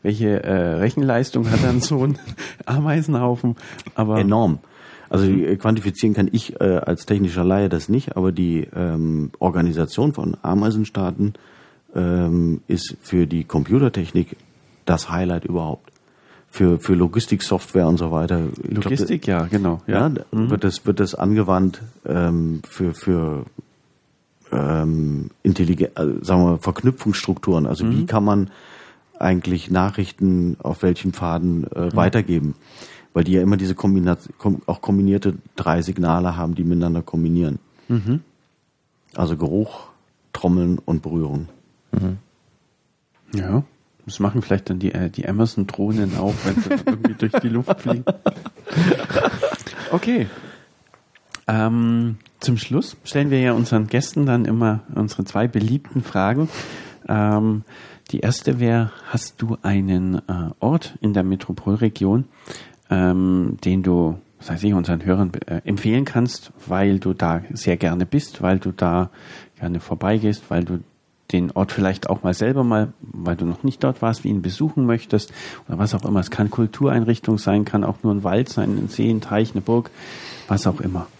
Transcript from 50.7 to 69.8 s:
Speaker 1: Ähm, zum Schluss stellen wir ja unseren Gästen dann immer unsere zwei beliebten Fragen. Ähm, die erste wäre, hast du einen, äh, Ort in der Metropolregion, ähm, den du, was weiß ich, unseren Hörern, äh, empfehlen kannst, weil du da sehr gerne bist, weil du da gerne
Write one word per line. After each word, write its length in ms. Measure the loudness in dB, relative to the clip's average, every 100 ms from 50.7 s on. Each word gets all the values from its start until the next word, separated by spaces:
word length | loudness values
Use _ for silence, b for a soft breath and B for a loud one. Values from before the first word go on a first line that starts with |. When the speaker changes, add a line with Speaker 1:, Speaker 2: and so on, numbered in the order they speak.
| B _ _ _ _ _ -10 -2
Speaker 1:
Ähm, 680 | 0 2 2 2 2 -2 -4 -14 _
zum 160 | 0 0
Schluss 400 | 0 -2 -2 -12
stellen 260 | -4 0 2
wir 100 | 4
ja 120 | 4
unseren 360 | 2 2 2 2
Gästen 360 | 0 0 0 2
dann 180 | 2
immer 360 | 2 2 2 0 -4
unsere 300 | -4 -2 -4
zwei 240 | -4 0 0
beliebten 540 | 0 0 -2 -2 -6
Fragen. 460 | -2 0 2 2 0 B B B B B -2
Ähm, 540 | 0 2 2 2 0 -6 B B B -8
die 100 | -2
erste 400 | -2 0 -2 0
wäre, 320 | 2 2 0 -6 -6
hast 320 | -6 -6 -6
du 140 | -6 -2
einen, 540 | 0 0 2 0 0 -2
äh, 340 | -4 -4 -4 -2
Ort 360 | 0 0 -2 -2
in 140 | 0
der 100 | 2
Metropolregion, 1000 | 0 -2 -4 -6 -2 2 0 2 2 2 0 B B B B B _
ähm, 680 | 2 2 4 2 2 0 -2
den 180 | 0 2
du, 360 | 4 4 2 -2 _ _
was 120 | -10
weiß 120 | -2
ich, 100 | 2
unseren 320 | 2 0 -2
Hörern, 280 | 2 2 2 -2 -6
äh, 140 | -6
empfehlen 400 | -4 -2 0 0
kannst, 480 | 0 0 0 -4 -16 -20 -4
weil 320 | 0 2 2
du 120 | 0
da 300 | 0 0 -2 -4
sehr 240 | -4 -2 0
gerne 300 | 0 0 0
bist, 340 | -2 -2 -4
weil 180 | 0 0
du 100 | -2
da 380 | -2 0 2 0 B B B B _
gerne 220 | -6 -6